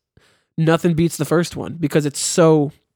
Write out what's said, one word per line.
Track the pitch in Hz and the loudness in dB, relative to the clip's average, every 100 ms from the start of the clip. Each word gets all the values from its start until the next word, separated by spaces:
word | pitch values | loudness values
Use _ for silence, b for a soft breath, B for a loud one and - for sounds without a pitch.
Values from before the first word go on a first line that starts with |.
| _ _ _ _ _ - | _ _ _ _ _ -2
nothing | 160 165 180 | 2 2 2
beats | 160 170 - | 0 -2 -2
the | 143 | -2
first | 156 170 147 | 0 -2 -6
one | 95 160 | -12 -6
because | 151 160 147 | -2 0 -2
it's | - | -4
so | - - 160 156 143 - _ | -4 2 4 4 0 -6 _